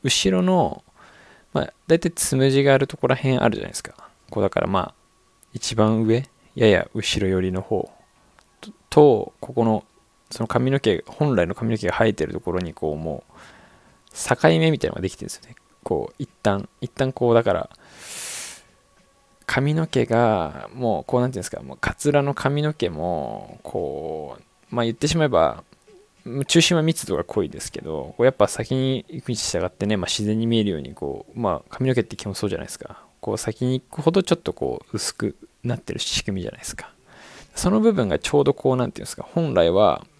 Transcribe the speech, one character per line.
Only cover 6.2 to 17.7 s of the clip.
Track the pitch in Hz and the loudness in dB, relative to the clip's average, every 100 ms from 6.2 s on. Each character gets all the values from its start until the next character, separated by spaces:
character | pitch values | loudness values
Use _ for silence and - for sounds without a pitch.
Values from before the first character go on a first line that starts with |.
| 135 _ _ | 0 _ _
や | - 110 | 2 4
や | 92 - | 4 2
後 | - - - | -6 -4 -2
ろ | 98 | 0
寄 | 95 | 0
り | 92 | 0
の | 92 | -4
方 | - 101 - - _ _ _ _ _ _ | -4 -4 -4 -12 _ _ _ _ _ _
と、 | - - _ | -20 -20 _
と、 | - 147 110 - _ | 8 8 6 0 _
こ | - | -8
こ | 127 | 0
の、 | 113 110 - _ _ _ _ | 2 2 -2 _ _ _ _
そ | - | -8
の | 113 | -2
髪 | 123 127 | 0 2
の | 139 | 2
毛、 | 113 87 - | 2 0 -2
本 | - 147 117 | -2 0 2
来 | 85 | 0
の | |
髪 | 92 113 | 0 -2
の | 113 | -2
毛 | 90 | -2
が | |
生 | - 113 | 2 0
え | |
て | 101 78 | 0 -4
る | |
と | - | -4
こ | - | -4
ろ | 87 | -4
に、 | 87 | -4
こ | 78 82 | -6 -6
う、 | 76 | -4
も | 80 71 - | -6 -8 -12
う、 | - - - - _ _ _ _ | -20 -20 -20 -20 _ _ _ _
境 | - - 127 160 | -10 -4 4 4
目 | 165 160 | 6 4
み | 151 | 2
た | - | -2
い | |
な | |
の | - | -2
が | |
で | 92 | -6
き | - | -6
て | |
る | - | -12
ん | |
で | |
す | - | -12
よ | - | -16
ね。 | - _ _ | -20 _ _
こ | - 78 57 | -4 -4 -4
う、 | _ | _
一 | - _ | -12 _
旦、 | 107 101 - _ | 0 0 -4 _
一 | 127 | -12
旦 | - 131 | -4 -4
こ | - 120 | 0 4
う、 | |
だ | 117 | 4
か | 117 | 4
ら、 | 87 - | -2 -4